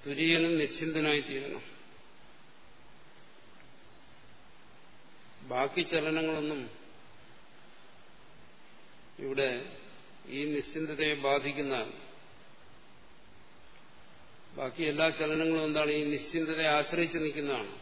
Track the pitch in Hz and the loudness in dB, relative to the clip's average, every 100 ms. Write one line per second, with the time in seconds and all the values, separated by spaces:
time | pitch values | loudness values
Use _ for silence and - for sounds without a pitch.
0 | 139 139 160 165 165 165 143 - 160 156 | -4 2 6 8 8 6 2 0 0 2
1 | 151 147 139 135 139 - - - - - | 4 4 2 -4 -4 -6 -8 -12 -12 -14
2 | - - - - - - - - - - | -14 -14 -14 -14 -14 -14 -14 -14 -14 -12
3 | - - - - - - - - - - | -14 -14 -14 -14 -14 -14 -12 -12 -14 -14
4 | - - - - - - - - - - | -14 -14 -12 -12 -12 -14 -14 -14 -14 -14
5 | - - - - 127 123 139 170 170 165 | -12 -12 -12 -12 -2 2 4 4 4 4
6 | 156 160 160 160 151 151 120 - - - | 6 4 4 4 2 0 -4 -8 -12 -12
7 | - - - - - - - - - - | -12 -14 -14 -14 -14 -14 -14 -14 -14 -14
8 | - - - - - - - - - - | -14 -14 -14 -12 -12 -12 -14 -12 -12 -12
9 | - - 139 135 135 123 135 - - - | -12 -6 -2 4 4 4 -4 -8 -10 -12
10 | - - - 131 151 147 - 160 156 151 | -12 -14 -6 -2 2 2 0 -2 -2 2
11 | 151 147 139 143 139 143 143 127 110 - | 4 4 6 6 4 0 0 0 0 -6
12 | - - - - - - - - - - | -10 -12 -12 -14 -14 -14 -14 -14 -14 -14
13 | - - - - - - - - - - | -14 -14 -14 -14 -14 -12 -12 -12 -14 -14
14 | - - - - - 143 135 127 160 147 | -14 -12 -14 -12 -12 -4 -4 0 2 6
15 | 160 156 156 156 160 160 156 151 151 151 | 4 6 2 4 6 4 4 4 6 6
16 | 147 147 - 170 156 160 160 151 147 170 | 4 2 0 0 2 4 8 8 6 4
17 | 170 165 156 151 143 131 101 101 | 4 4 2 2 0 0 -2 -8